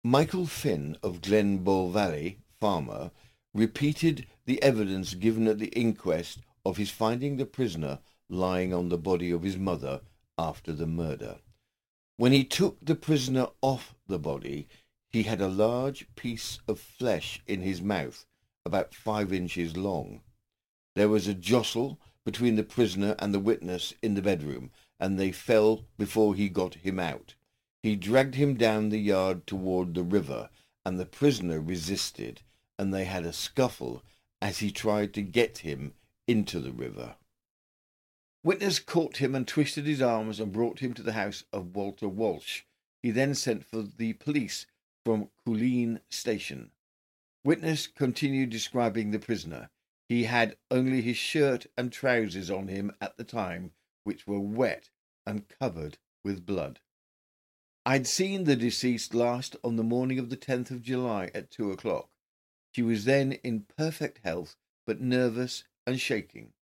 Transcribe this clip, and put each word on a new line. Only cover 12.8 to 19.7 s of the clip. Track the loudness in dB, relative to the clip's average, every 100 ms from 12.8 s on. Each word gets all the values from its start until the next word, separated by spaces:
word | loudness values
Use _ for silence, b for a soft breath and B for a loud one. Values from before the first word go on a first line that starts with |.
the | -4
prisoner | -2 2 2 2 0 0 _
off | 0 0 -6 -20 -6
the | -4
body, | -2 -4 -6 -8 -10 b b _ _
he | 0
had | 0 0
a | 0
large | 4 2 2 -2 -6 -16
piece | -10 -8 -6 -8 -8 -6
of | -6
flesh | -8 -4 0 0 -2 -10 -6
in | -2
his | -2 -2
mouth, | 0 0 -2 -10 -20 _ _ _ -2
about | 0 -2
five | -4 -2 0 0
inches | 0 -2 -4 -4